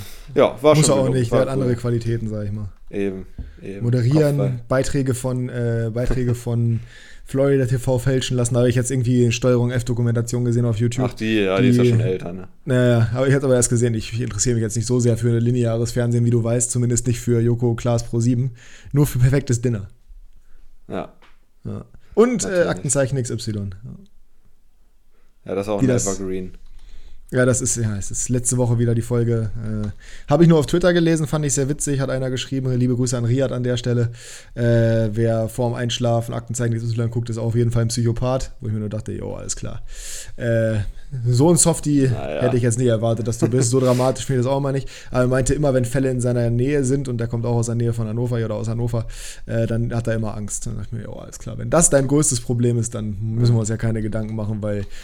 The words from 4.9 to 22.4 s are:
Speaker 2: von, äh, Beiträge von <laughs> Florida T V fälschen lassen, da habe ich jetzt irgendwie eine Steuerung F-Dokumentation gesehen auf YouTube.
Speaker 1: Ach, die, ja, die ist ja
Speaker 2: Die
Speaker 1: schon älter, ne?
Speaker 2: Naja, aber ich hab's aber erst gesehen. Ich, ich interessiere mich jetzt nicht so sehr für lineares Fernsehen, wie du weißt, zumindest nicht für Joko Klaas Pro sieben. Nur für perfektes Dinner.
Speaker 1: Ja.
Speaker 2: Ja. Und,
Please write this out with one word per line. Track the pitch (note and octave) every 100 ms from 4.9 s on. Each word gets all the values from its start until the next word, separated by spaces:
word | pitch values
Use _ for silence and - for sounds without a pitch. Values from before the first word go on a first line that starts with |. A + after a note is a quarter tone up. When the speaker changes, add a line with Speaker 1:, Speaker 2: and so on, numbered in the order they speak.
| C#3+ C3
Speaker 2:
von, | A#2+ C3 B2+ B2
äh, | B2 A#2 A#2 A2+
Beiträge | A2+ B2 C3 B2
von | A#2+ B2 A#2 A#2 A2+
<laughs> | - - - -
Florida | - C3+ C#3 C#3 B2
T | B2+
V | C3+ B2+
fälschen | C#3 C3 - B2
lassen, | A#2+
da | A#2+
habe | B2
ich |
jetzt | B2 B2
irgendwie | C3+ A#2+ B2
eine | A#2+
Steuerung | A#2 B2+ B2 A#2+
F-Dokumentation | B2 A#2+ A#2+ A#2+ A#2 A#2 A#2+
gesehen | A#2+ A#2 A#2+
auf | G#2+
YouTube. | A#2+ A#2 A#2+
Speaker 1:
Ach, |
die, | - A2 A2
ja, | G2 F#2+
die | B2
ist | A#2+
ja |
Speaker 2:
Die | A#2+
Speaker 1:
schon | A#2
älter, | F#2+ F#2 F2
ne? | F#2 F2+ -
Speaker 2:
Naja, | - B2 B2 A#2+ A2+
aber | B2 C#3
ich |
hab's | C#3
aber | C3+
erst | B2 A#2
gesehen. | A#2+ A#2+
Ich, | A2+ -
ich | A2+
interessiere | B2 G#2 B2+ A2+
mich |
jetzt | A2 A#2
nicht | A#2
so | B2
sehr | A#2+ A2+
für | A#2+ A#2
lineares | A#2 B2 A#2 A2+ A#2
Fernsehen, | B2+ A#2+ A#2+ A#2
wie |
du | A#2+
weißt, | A#2 B2 B2
zumindest | B2+ A#2+ A#2 -
nicht | A#2
für | - A#2
Joko | A#2 A#2+ A#2+ A2+
Klaas | B2 A#2
Pro | G#2+ A#2
sieben. | A#2 A#2+ B2+ - - - -
Nur | C#3 D3
für | B2+
perfektes | C3 C#3+ - A#2
Dinner. | B2+ G#2+ F#2+ - - - - - - - - - -
Speaker 1:
Ja. | F#2 - - - - - _
Speaker 2:
Ja. | A2+ G2+ - - -
Und, | - B3 A#3